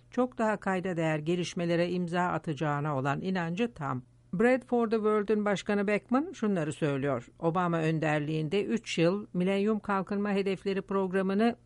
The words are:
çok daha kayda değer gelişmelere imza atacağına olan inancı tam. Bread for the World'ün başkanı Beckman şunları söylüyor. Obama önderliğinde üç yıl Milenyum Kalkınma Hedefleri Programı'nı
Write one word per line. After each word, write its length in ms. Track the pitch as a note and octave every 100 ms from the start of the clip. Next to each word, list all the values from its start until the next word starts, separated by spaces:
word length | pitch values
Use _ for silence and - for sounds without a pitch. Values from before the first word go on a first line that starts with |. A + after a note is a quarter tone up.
| _
çok 280 | - B3+ -
daha 180 | A3 G#3
kayda 400 | - F#3+ F#3 E3+
değer 220 | D#3+ D#3
gelişmelere 720 | D3+ F3+ E3 - E3+ E3+ F3
imza 320 | F3+ F3 F3+
atacağına 760 | F3 E3 - C#3+ D#3 D3 D3 C#3+
olan 220 | C3+ C#3+
inancı 540 | F#3 F#3+ E3 F3 A#3
tam. 280 | A#3+ C#3+ C3 - _ _
Bread 300 | F3+ A3+ B3+ -
for 240 | A#3+ A#3
the 60 | A3
World'ün 480 | G#3+ G#3+ G3+ G#3+
başkanı 420 | G#3 G3 - G3+ G3+
Beckman 460 | G#3 - B3 E4
şunları 400 | D#4 G#3+ F#3+ D3+
söylüyor. 560 | C#3 D3+ C#3 C#3 B2+ - -
Obama 400 | E3+ E3 F3+ E3+
önderliğinde 840 | D#3 D#3+ D#3 D3+ D3 D#3 D#3 G3
üç 340 | - A3+ - -
yıl 280 | E3 G3 G#3+
Milenyum 440 | F3+ F3+ G3 G3+ A3
Kalkınma 540 | - G3 F#3 G3+ G3+
Hedefleri 500 | G3 G3 F#3+ - F#3+
Programı'nı 720 | F#3+ G3 F#3+ F#3 F#3+ G3 A3+ A#3